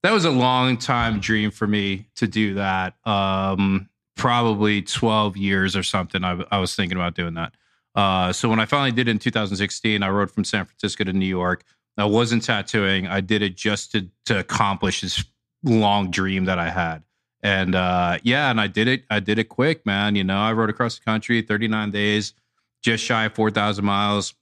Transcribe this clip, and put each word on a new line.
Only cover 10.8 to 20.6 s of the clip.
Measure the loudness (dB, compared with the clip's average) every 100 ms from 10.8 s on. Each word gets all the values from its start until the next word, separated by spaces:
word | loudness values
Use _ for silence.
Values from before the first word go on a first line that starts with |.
| -6 -4
to | -2
New | 0 0
York. | 0 0 -2 _ _ _ -2
I |
wasn't | 2 4 2 2
tattooing. | 2 -2 0 0 2 0 0
I | -4
did | 0 0
it | 0 -2
just | -2 -2 -2
to, | -4 -6 _ -2
to | -2
accomplish | 0 0 0 2 -2 -2
this | -4 -6 -8 _ _ _
long | 2 4 4 2 0
dream | -2 -2 0
that | 0 0
I | -2
had. | -2 -4 -6 _ _ _ _
And, | 0 0 2
uh, | 0 2 2 0 0
yeah, | 0 0 2
and | 0
I | 0
did | 0 0
it. | 0 _
I | -4
did | 0 -2
it | -2
quick, | 0 0 0
man. | -2 0 0
You | 0
know, | 0 0
I | 0
rode | 0